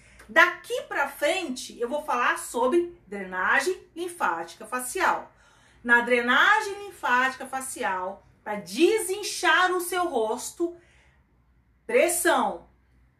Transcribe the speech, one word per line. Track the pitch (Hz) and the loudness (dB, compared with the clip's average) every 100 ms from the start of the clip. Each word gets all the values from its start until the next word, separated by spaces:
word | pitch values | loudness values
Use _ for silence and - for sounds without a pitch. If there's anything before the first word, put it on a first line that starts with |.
| - - - | -20 -20 -2
Daqui | 240 349 349 - 494 | 4 4 2 -6 -8
pra | - 370 277 | -6 -4 -4
frente, | - 294 370 320 254 - 208 | -2 -2 0 -4 -8 -10 -8
eu | 240 | -4
vou | 294 | -4
falar | 285 247 254 330 | -2 -2 0 -2
sobre | - 247 254 349 349 - - | -4 -2 2 2 -2 -8 -12
drenagem | 202 185 185 202 269 349 370 - | -10 -6 -2 0 2 0 -4 -8
linfática | 320 349 - 190 165 175 - | -10 -10 -4 -2 -2 -6 -14
facial. | 214 254 - 370 302 - - _ _ _ _ _ | -8 -8 -6 0 0 0 -4 _ _ _ _ _
Na | 240 240 | 4 4
drenagem | 233 240 240 277 370 427 403 403 | 4 2 4 4 6 4 2 -6
linfática | 403 - 269 247 262 254 254 | -12 -6 0 2 2 -2 -8
facial, | 262 254 - 208 185 185 - _ _ | -8 -8 -4 -4 -2 -6 -8 _ _
pra | 214 | -8
desinchar | 202 170 214 359 440 359 415 370 - 339 330 359 | -8 -4 4 4 4 0 -4 -6 -2 2 4 4
o | 359 | 0
seu | 349 359 330 | -2 -2 -2
rosto, | 262 214 247 - - 339 - _ _ _ _ _ _ _ _ _ _ - | -2 -2 -4 -8 -6 -6 -6 _ _ _ _ _ _ _ _ _ _ 0
pressão, | 240 339 - 330 277 214 175 - _ _ _ _ | 4 4 4 2 2 2 -4 -14 _ _ _ _